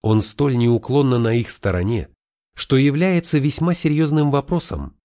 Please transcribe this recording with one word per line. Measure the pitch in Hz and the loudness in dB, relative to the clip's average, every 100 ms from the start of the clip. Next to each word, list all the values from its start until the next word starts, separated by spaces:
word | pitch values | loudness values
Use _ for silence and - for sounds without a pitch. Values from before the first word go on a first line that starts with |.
Он | 110 110 | 2 0
столь | - - 143 123 | 0 -2 -2 2
неуклонно | 120 117 - 135 139 123 | 2 2 0 0 2 2
на | 113 | 2
их | 117 110 | 0 -2
стороне, | - 101 90 92 117 - _ _ _ _ | -4 -2 -2 -2 -4 -6 _ _ _ _
что | - - 131 | -14 0 2
является | 143 143 185 175 170 151 | 2 2 0 0 0 0
весьма | 143 - 165 | 0 0 -2
серьёзным | 170 160 151 156 151 147 | 0 0 0 2 2 2
вопросом | 143 139 175 - 76 69 _ | 0 -2 -4 -4 -8 -10 _